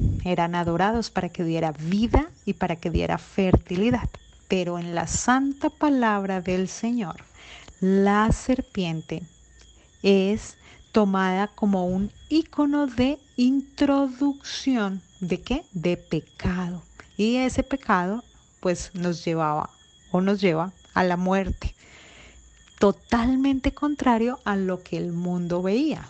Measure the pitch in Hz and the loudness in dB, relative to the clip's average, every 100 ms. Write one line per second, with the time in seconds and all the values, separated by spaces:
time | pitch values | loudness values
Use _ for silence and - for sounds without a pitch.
0 | - - 180 175 170 175 170 170 196 233 | 0 0 -2 0 0 0 0 2 2 0
1 | 214 - 180 - 165 165 160 147 160 202 | -2 -4 -4 -4 -2 0 -2 -4 -2 0
2 | 226 262 320 - - 190 175 170 170 165 | 2 2 2 -8 -6 -4 -4 -4 -2 -2
3 | 165 165 - - 185 - - 180 220 247 | -2 -4 -6 -2 2 0 -2 -2 0 -2
4 | - - - - - 190 175 175 175 170 | -4 -12 -20 -18 -4 -4 -2 -6 -6 -6
5 | 170 - - 262 277 277 302 - 302 269 | -4 -2 2 2 0 -2 -4 0 0 2
6 | 226 208 196 190 180 185 185 - 226 240 | 2 0 -2 -4 -2 -2 -2 -4 -4 -4
7 | 170 - - - - - - - 190 196 | -4 -10 -18 -20 -20 -20 -18 -2 2 4
8 | 196 208 220 - - 254 - - 175 160 | 4 4 4 2 0 -2 -2 -4 -4 -4
9 | - 160 170 _ - - - - _ - | -6 -10 -10 _ -20 -20 -20 -20 _ -2
10 | 196 196 190 214 - - - - - 220 | 4 4 4 -2 -6 -20 -20 -20 -2 2
11 | 202 190 190 185 208 - 208 190 180 185 | 4 2 2 0 -2 0 0 2 0 -2
12 | 208 - - 302 320 - 294 294 285 233 | -4 -8 -2 0 0 0 2 2 0 0
13 | 254 302 _ - 247 269 269 - 285 277 | 0 0 _ 0 2 2 -2 0 2 4
14 | 277 247 285 277 - - 269 247 202 190 | 2 0 -2 -2 -8 -6 0 0 0 -4
15 | - - 180 180 - 269 - 185 175 175 | -10 -8 -4 -4 -2 -6 -4 -4 -2 -2
16 | - 160 - - 185 180 175 180 - - | -2 -4 -6 -6 -4 -2 -4 -8 -14 -20
17 | - - 220 247 254 - 262 277 - 190 | -14 -2 0 2 0 0 -2 -4 0 2
18 | 180 226 - - _ - 185 170 - 180 | 2 -4 -8 -20 _ -6 -2 -2 -4 -4
19 | 175 165 - 165 156 151 - _ _ _ | -2 -2 -2 0 0 -2 -6 _ _ _
20 | - 180 190 202 190 160 185 - - 180 | -2 0 2 2 2 2 -2 -8 -6 0
21 | 185 175 185 196 185 - - - - - | 2 2 2 0 0 -4 -6 -10 -20 -20
22 | - - - - - _ - - 202 - | -20 -20 -20 -20 -20 _ -14 2 2 2
23 | - 240 240 262 269 269 277 - 294 294 | -2 0 2 2 2 0 -2 -2 -4 0
24 | 262 226 233 262 208 196 185 180 - 170 | 2 2 0 -2 -4 -2 -2 -4 -6 -6
25 | 175 170 180 180 175 175 185 226 311 208 | -4 -4 -2 -2 -2 -2 0 0 0 -4